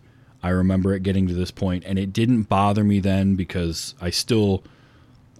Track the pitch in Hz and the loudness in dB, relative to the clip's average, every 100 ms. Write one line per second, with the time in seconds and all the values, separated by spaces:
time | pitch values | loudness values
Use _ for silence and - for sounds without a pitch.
0 | - - - - 90 92 92 95 95 98 | -18 -20 -20 -8 -2 2 2 2 0 0
1 | 98 95 92 87 90 - 95 90 92 95 | 0 0 0 -2 -6 -4 -4 -4 -4 -4
2 | 98 104 117 120 104 98 101 104 104 101 | -2 0 2 2 2 2 2 2 2 2
3 | 98 95 98 92 87 92 85 82 - - | 2 2 2 0 -2 -4 -4 -4 -10 -8
4 | 87 - - 113 101 95 - - - - | -6 -4 0 2 2 0 -4 -20 -20 -20
5 | - - - - | -20 -20 -20 -10